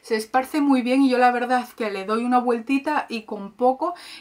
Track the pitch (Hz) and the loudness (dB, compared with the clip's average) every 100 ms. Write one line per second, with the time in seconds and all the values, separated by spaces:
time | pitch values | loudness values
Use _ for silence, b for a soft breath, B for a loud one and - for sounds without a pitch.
0 | - 220 214 254 262 311 285 254 240 262 | -6 -4 0 -2 0 0 2 2 2 2
1 | 269 247 247 247 247 254 233 - 214 196 | 4 4 4 2 0 -2 -2 -8 -6 -6
2 | 190 220 247 247 240 233 226 269 302 294 | -4 -2 2 0 2 -2 0 -2 0 -4
3 | - 226 - 202 196 - 247 254 330 349 | -4 -10 -8 -12 -12 0 0 0 -4 -6
4 | B B | B B